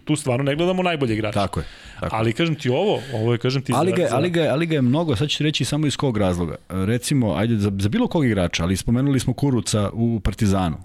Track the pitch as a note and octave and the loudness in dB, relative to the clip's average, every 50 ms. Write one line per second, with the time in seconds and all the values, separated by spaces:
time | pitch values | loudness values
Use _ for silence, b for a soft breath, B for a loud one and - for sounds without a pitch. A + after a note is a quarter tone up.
0 | - - D#3 D#3+ - C3+ B2 B2+ C#3+ C#3 C#3+ D3+ F3 F3+ F#3 F#3 F3+ F3 E3+ D3 | -4 -4 -2 -2 0 0 0 0 0 0 0 0 0 0 0 0 0 0 0 0
1 | C3+ A2+ A2 G#2+ G#2+ G#2+ - G#2 G2 F#2 - E2 D2+ B B B B B B B | 0 0 0 -2 -2 -2 -2 -2 -2 -2 -2 -6 -8 B B B B B B B
2 | B - - A2 A2+ A#2 - - E3+ E3 D3+ - - B2 B2 D3+ G3 G#3+ D3+ A2+ | B -4 -2 0 0 0 0 0 0 -2 -2 -2 -2 0 0 2 2 2 0 0
3 | A#2 C#3 A#2+ A2 G#2+ A#2+ A#2+ A2+ - B2+ C3+ C#3 B2+ - A#2+ C3 E3 F#3 F3 F3+ | -2 -4 -4 -2 0 0 0 0 0 0 -2 -2 -2 0 0 2 2 2 2 0
4 | E3 B2 - C3+ E3 F3+ E3+ E3+ D#3 B2 B2 D3+ E3+ E3 D#3+ C#3+ B2+ A#2+ C3 D#3+ | 0 0 2 0 0 0 2 2 2 2 2 0 0 0 0 2 2 2 2 2
5 | F3 D#3 B2 F#2+ D3+ C#3+ - - D3 D#3 D3+ - C3+ - C#3+ D3 D#3 C#3+ - - | 2 0 0 0 0 -2 -2 0 0 0 0 -2 -2 -2 -2 0 0 0 0 0
6 | D3+ C3+ A2+ G#2 G2 F#2 F2+ F2 F2 D2+ - - - - F2+ F#2 F#2 G#2 A#2 B2 | 0 0 2 2 2 2 2 0 -2 -4 -6 -8 -10 -8 -4 -2 0 0 0 -2
7 | - - D3+ C3+ A#2+ G2+ D2 E2 G#2+ A#2 A#2 G#2 G2+ G#2 G2 F#2+ G2 G#2 C#3+ A#3 | 0 0 0 2 2 2 0 0 0 2 2 2 2 0 0 0 0 0 0 0
8 | B3 - - E3+ C#3+ A#2+ G#2+ F#2+ F2 E2+ - - E2 F2+ F#2+ F2 - B2 A#2 B2 | 0 0 0 0 2 2 2 2 2 0 0 0 0 0 0 0 0 0 2 2
9 | C3+ C#3+ C3+ B2+ - C3 A#2+ - C#3+ C#3+ B2+ A2+ - - - G#2+ G2+ F#2+ - A2 | 2 2 2 0 0 -2 -2 0 0 0 2 0 0 0 0 0 0 0 0 0
10 | A#2 A#2 A#2 G#2+ - A2+ G2 - A2 G2 F#2+ F#2+ F#2 E2+ C#2+ - | 0 0 0 0 -2 -2 -2 0 2 2 2 2 0 0 -2 -6